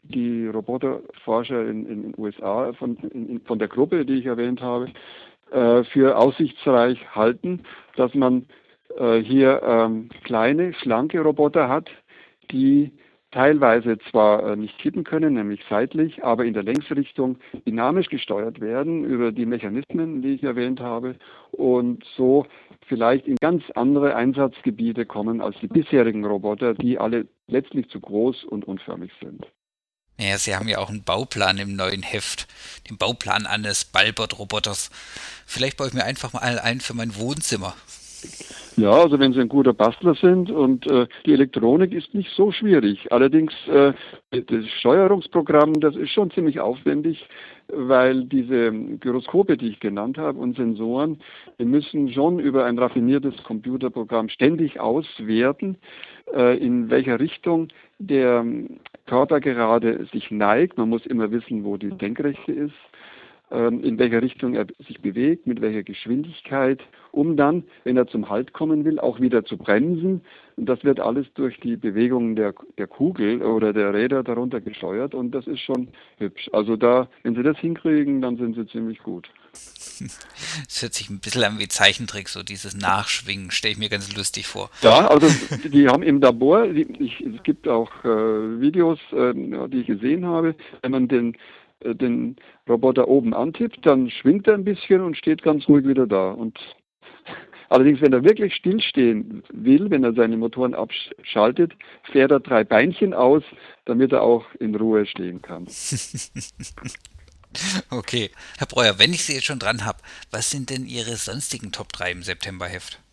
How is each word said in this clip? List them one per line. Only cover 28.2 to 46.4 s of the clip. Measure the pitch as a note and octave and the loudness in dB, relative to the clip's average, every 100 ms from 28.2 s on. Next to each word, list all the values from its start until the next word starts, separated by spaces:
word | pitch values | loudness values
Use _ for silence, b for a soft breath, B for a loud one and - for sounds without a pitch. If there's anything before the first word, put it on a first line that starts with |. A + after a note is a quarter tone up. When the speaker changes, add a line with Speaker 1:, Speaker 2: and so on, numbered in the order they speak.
| A#2+ B2+ - | -2 -2 -10
Speaker 1:
und | G#2 - | -12 -10
unförmig | F#2+ - F2 F2+ _ | -12 -12 -14 -14 _
sind. | - - - _ _ _ _ _ _ - | -20 -18 -20 _ _ _ _ _ _ -6
Speaker 2:
Naja, | G2+ G2 | -4 -2
Sie | - F#2+ | -2 -4
haben | A2 | -2
ja | G2+ | -4
auch | F#2+ | -4
einen | G#2+ | -8
Bauplan | F#2+ F#2 C3 - G2 G2 | -4 -4 -4 -2 0 0
im | G2+ G2 | -4 -4
neuen | F#2 G2 | -4 -4
Heft, | F#2 G#2 - - - B B B - | -6 -8 -8 -10 -14 B B B -18
den | G#2+ | -6
Bauplan | - A#2+ - G2 G#2 | -4 -4 -4 -4 -2
eines | G#2+ G#2 G2 - | -6 -4 -6 -2
Ballbot-Roboters. | F#2+ G#2 G#2 A2 - G2+ G#2+ G#2 G2 - B B B B B - | 0 0 0 -6 -8 -6 -6 -4 -6 -10 B B B B B -14
Vielleicht | - C3+ - | -6 -6 -4
baue | C3+ | -6
ich | |
mir | B2 | -4
einfach | G#2 C3+ A#2+ | -4 -6 -8
mal | A#2 B2 A#2 | -6 -4 -2
einen | A2+ B2 | -4 -4
für | - | -6
mein | A#2 A#2 G2+ | -8 -8 -6
Wohnzimmer. | A#2 D3 C#3+ G#2+ G2 - - - - - - - B B B - | -6 -4 -4 -6 -6 -12 -20 -20 -20 -20 -20 -18 B B B 0
Speaker 1:
Ja, | G#2 | 6
also | B2 E3+ C#3+ | 8 6 6
wenn | C3+ | 4
Sie | B2+ | 2
ein | A#2+ | 2
guter | C#3 B2+ | 4 4
Bastler | A2+ A2 - F3 | 4 0 2 0
sind | D3 F#3 F#3 F3+ | 4 4 4 2
und, | E3 C3 C3 D3 | 0 2 2 2
äh, | C3 A#2+ B - | 0 0 B 2
die | |
Elektronik | C#3+ C3+ - A2+ D3+ F#3 | 4 4 2 2 4 2
ist | A3+ - | -2 -6
nicht | G3+ F#3 - | -6 -6 0
so | G3+ | 0
schwierig. | - G#3+ E3 G#2 G2+ - | 2 4 4 4 -2 0
Allerdings, | A#2+ C3+ D#3 D#3 - - | 4 6 4 2 -4 2
äh, | C#3 C#3 C3 B B _ | 6 6 2 B B _
das | B2 A#2+ A#2 A2 - | -6 -2 -4 -4 0
Steuerungsprogramm, | A#2+ D#3+ F#3+ G3+ - F3 D3 D3+ D3+ D#3 | 4 6 6 2 2 -2 4 4 6 4
das | D3+ C#3+ | 2 0
ist | D3 | -2
schon | - F#3+ | 0 0
ziemlich | - | 0